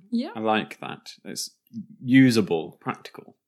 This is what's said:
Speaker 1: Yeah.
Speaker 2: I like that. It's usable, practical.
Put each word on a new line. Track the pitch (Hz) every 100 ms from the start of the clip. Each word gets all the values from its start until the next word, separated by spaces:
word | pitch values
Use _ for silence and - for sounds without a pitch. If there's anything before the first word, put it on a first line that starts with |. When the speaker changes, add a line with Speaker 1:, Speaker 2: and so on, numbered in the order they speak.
| 202
Speaker 1:
Yeah. | 233 302 113
Speaker 2:
I |
like | 110 107 - -
that. | - - - -
It's | - - - _ _ 117 92 -
usable, | 127 131 131 113 87 85 78 -
practical. | 127 107 - - - _